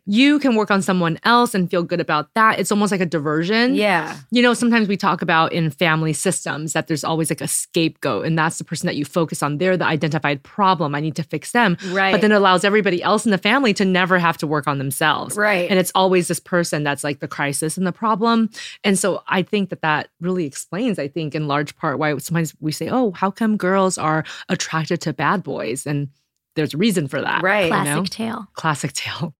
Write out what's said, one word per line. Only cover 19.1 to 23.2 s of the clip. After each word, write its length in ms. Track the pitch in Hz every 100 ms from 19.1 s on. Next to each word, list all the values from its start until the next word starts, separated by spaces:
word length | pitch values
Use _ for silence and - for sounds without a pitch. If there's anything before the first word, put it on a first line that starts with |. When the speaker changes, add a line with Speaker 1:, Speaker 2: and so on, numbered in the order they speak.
| 147 -
Speaker 1:
I 160 | 190
think 280 | 175 208 185
that 120 | 170
that 280 | 160 151 - -
really 260 | 175 185 147
explains, 540 | - - 180 247 165
I 80 | 143
think, 260 | 170 151
in 140 | 156 151
large 260 | 143 151 -
part 220 | 160 127
why 180 | 151 139
sometimes 360 | - 170 160 -
we 100 | 156
say, 200 | - 160
"Oh, 180 | 254 226
how 220 | 170